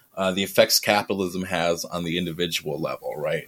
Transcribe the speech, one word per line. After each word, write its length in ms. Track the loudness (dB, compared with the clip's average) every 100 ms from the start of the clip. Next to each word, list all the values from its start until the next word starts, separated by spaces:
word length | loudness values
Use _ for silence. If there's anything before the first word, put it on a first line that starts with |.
| _ -2
uh, 140 | 0
the 120 | 0
effects 360 | 2 4 6 4
capitalism 640 | 4 2 2 0 -2 -2
has 420 | -2 0 2 0 -2
on 180 | -4
the 140 | -2 -2
individual 600 | -2 -2 -4 -4 -6 -4
level, 320 | -4 -6 -8 -6
right? 320 | -2 -4